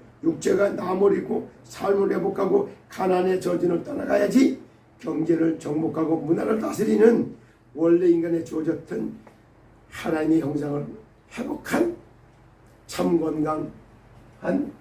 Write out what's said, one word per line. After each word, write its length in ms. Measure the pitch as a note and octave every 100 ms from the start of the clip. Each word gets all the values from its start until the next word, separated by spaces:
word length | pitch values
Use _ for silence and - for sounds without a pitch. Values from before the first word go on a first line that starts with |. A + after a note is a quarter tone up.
| - -
육체가 460 | D#3+ D3+ A3+ F#3+ G3+
나무리고 800 | - F3+ F#3 G3+ - - A3+ - -
삶을 480 | - - G3 G3 G3
회복하고 560 | - F#3 G3 G3 F#3+ - - -
가난의 520 | - F#3+ F3+ F3+ F#3
저주를 420 | F3+ E3+ F3 E3+
떠나가야지 760 | - - - G3+ G3+ B3+ - - - - _ _
경제를 600 | - D3 D#3+ D#3+ E3 D#3
정복하고 580 | D3 D3+ D#3+ D#3+ D3+ D#3+
문화를 420 | D3 F3 A3 A3
다스리는 760 | - - G#3+ G#3 A3+ - B2 - - _ _
원래 340 | C#3+ E3 E3+ F3+
인간에 340 | E3+ E3+ E3
주어졌던 720 | - D#3 D#3+ D#3 - - A2+ - - - _ _ - - -
하나님의 500 | - F3 D#3 D3+ D#3+
형상을 460 | C#3 D3 D3 C#3+ - - - _ _
회복한 640 | - - - - - F4 E4+ - - - - - - - - -
참 340 | - F#3 E3+
건강한 1500 | D#3+ D3+ D3+ D#3 - - - - - - - - F3 - - -